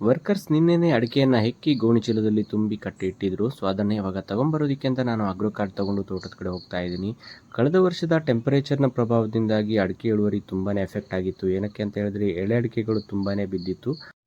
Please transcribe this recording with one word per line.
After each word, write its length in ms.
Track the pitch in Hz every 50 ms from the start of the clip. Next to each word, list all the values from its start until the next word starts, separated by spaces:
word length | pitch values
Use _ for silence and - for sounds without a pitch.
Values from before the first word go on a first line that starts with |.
ವರ್ಕರ್ಸ್ 500 | 101 110 131 165 - - 202 196 - -
ನಿನ್ನೆನೇ 400 | 151 156 165 170 170 170 170 170
ಅಡಿಕೆಯನ್ನ 460 | 147 113 120 117 - 139 135 131 127 117
ಹೆಕ್ಕಿ 360 | 107 113 120 - - 156 147
ಗೋಣಿ 280 | 123 110 113 117 117
ಚೀಲದಲ್ಲಿ 420 | 110 - 113 110 107 110 107 107 104
ತುಂಬಿ 340 | - - 107 107 107 107 104
ಕಟ್ಟಿ 300 | - 101 - - 95 95
ಇಟ್ಟಿದ್ರು. 420 | 92 - - 98 92 87 101 123
So 180 | 135 - - 95
ಅದನ್ನ 240 | 95 98 104 101
ಇವಾಗ 260 | 107 107 98 95 92 98
ತಗೊಂಬರೋದಕ್ಕೆ 680 | 92 - 98 107 131 156 156 151 151 143 139 139 - 135
ಅಂತ 120 | 127 131
ನಾನು 260 | 127 123 117 110 107
ಅಗ್ರೋ 260 | 98 92 92 104 107
ಕಾರ್ಟ್ 240 | 104 - 104 95 92
ತಗೊಂಡು 280 | - 101 98 101 98 95
ತೋಟದ 300 | - 95 92 - 90 - -
ಕಡೆ 120 | 95 95
ಹೋಗ್ತಾ 300 | 92 90 - - - 90
ಇದ್ದೀನಿ. 320 | 90 90 87 90 92 101 123 - - - - - _ _
ಕಳೆದ 240 | - - 117 143 165
ವರ್ಷದ 420 | 190 185 180 180 - - 160 165 160
ಟೆಂಪರೇಚರ್ನ 680 | 156 151 123 117 117 143 135 139 139 - 143 139 139 131
ಪ್ರಭಾವದಿಂದಾಗಿ 920 | - - 120 110 117 117 113 107 110 113 113 107 110 107 107 104 110 107
ಅಡಿಕೆ 300 | 95 90 92 - - 117
ಇಳುವರಿ 320 | 110 104 104 104 101 101
ತುಂಬಾನೇ 420 | - - 95 95 95 101 101 101
ಎಫೆಕ್ಟ್ 320 | 95 90 - 104 98 - -
ಆಗಿತ್ತು. 360 | 92 92 95 92 - - 95
ಏನಕ್ಕೆ 340 | 92 95 101 104 104 - 107
ಅಂತ 140 | 104 101 107
ಹೇಳಿದ್ರೆ 300 | 104 104 98 104 104 101
ಎಳೆ 260 | 85 85 95 101 113
ಅಡಿಕೆಗಳು 460 | 120 117 113 - 117 107 107 110 107
ತುಂಬಾನೇ 440 | 101 - 101 101 98 98 98 101 101
ಬಿದ್ದಿತ್ತು. 460 | 95 95 92 87 92 92 - - 120 147 - - - - _ _